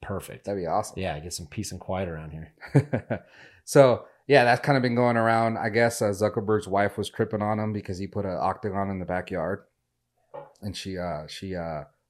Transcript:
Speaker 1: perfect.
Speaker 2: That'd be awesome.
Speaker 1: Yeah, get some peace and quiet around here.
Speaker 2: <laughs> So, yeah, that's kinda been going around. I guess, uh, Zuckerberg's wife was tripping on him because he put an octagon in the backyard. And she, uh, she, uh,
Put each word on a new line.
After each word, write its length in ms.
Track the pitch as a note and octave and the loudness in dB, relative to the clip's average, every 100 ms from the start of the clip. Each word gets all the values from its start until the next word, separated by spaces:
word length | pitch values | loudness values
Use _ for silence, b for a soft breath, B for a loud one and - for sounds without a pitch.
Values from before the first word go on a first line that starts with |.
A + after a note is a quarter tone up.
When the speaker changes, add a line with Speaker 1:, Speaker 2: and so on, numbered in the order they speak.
Speaker 1:
perfect. 440 | - F#2+ - - - | -10 -8 -10 -12 -6
Speaker 2:
That'd 160 | G2+ | -4
be 60 | E2 | -2
awesome. 320 | F#2 G#2+ - | -2 -2 -6
Speaker 1:
Yeah, 200 | F#2 D2+ | -6 -6
get 140 | E2+ | -8
some 140 | - E2+ | -10 -10
peace 240 | - G2 | -8 -8
and 100 | F2+ | -8
quiet 260 | - F#2 F#2 | -6 -4 -4
around 220 | D#2+ D#2 | -6 -10
here. 220 | D#2 D#2+ _ - | -12 -14 _ 0
Speaker 2:
<laughs> 520 | C#3+ C#3+ B2 - G#2+ B B B B - | 2 2 -2 -4 -6 B B B B 4
So, 400 | D3 C3+ A2 B B - | 8 8 6 B B 4
yeah, 160 | C#3 A#2+ | 6 6
that's 200 | A#2+ - | 4 4
kinda 140 | C3+ | 2
been 140 | B2 A#2+ | 2 2
going 220 | B2 A#2 | 4 4
around. 400 | A2+ A2+ A2+ A2 | 4 4 2 0
I 120 | A2 | 0
guess, 320 | G#2+ A#2 - | 2 2 2
uh, 40 | G#2+ | 0
Zuckerberg's 580 | G2 G#2+ A2+ G2+ G#2+ G2 | 2 0 0 0 0 2
wife 300 | G2 G2+ - | 2 2 0
was 120 | G2+ | -6
tripping 320 | - A2 G#2+ | -2 -2 -2
on 180 | G#2 G#2+ | -2 -2
him 140 | G#2+ | -2
because 240 | G#2 - F2+ | -4 -6 -8
he 100 | F#2+ | -6
put 180 | G#2+ G2 | -6 -4
an 120 | F2 | -2
octagon 500 | E2 F#2+ G#2+ F#2+ G2 | -2 -2 -4 -2 -2
in 100 | F#2+ | -4
the 60 | F2 | -4
backyard. 580 | F2+ F2+ F#2 E2 G2 - _ _ _ _ _ _ - - _ | -4 -4 -4 -4 -6 -10 _ _ _ _ _ _ -18 -18 _
And 140 | G2+ F2 | -12 -10
she, 220 | G2 F#2 | -8 -6
uh, 300 | F2 D2+ D#2 | -6 -6 -8
she, 280 | - F#2+ F2+ | -12 -8 -6
uh, 280 | E2 D#2 C#2+ _ _ | -6 -8 -10 _ _